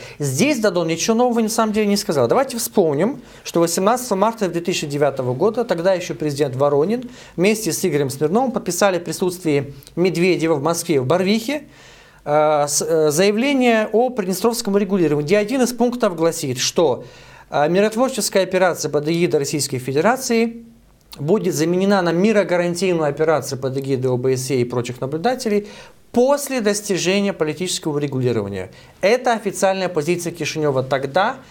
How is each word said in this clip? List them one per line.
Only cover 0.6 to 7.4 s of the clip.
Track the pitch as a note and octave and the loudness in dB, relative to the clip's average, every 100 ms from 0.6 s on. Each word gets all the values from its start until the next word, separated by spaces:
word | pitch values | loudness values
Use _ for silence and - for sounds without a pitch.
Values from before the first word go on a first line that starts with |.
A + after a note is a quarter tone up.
| G#3+ F3 D#3+ | 0 0 -2
ничего | E3 - | -2 0
нового | A3+ B3 A#3 | 2 2 2
на | A3 | 0
самом | A3 A3 | 0 0
деле | G#3+ G#3 | 2 2
не | G3+ | 0
сказал. | G#3 D3+ A#2 | 0 2 4
Давайте | G3 C4+ A#3 | 2 0 -4
вспомним, | - - E3 C#3 G3+ C#4+ - - | -2 2 2 2 0 -2 -12 -18
что | - E3+ | -4 0
восемнадцатого | E3+ E3+ F#3+ A#3+ B3 F#3+ | 0 2 2 0 0 0
марта | G#3 A3+ F#3 | 0 0 -2
две | E3 | -2
тысячи | E3+ F3 D#3 | -4 -4 -2
девятого | C#3+ C#3+ C3 B2+ | 0 0 0 -2
года, | B2+ G3 A#3 A#3+ | 0 0 0 -2
тогда | E3+ F3 | 0 0
еще | F#3 F3 | 0 -2
президент | D#3+ D#3 C#3 D3 B2+ | -4 -4 -2 -2 2
Воронин | C#3+ C#3+ E3 A#3 B3 - - | 2 2 2 0 -6 -16 -14
вместе | - | 0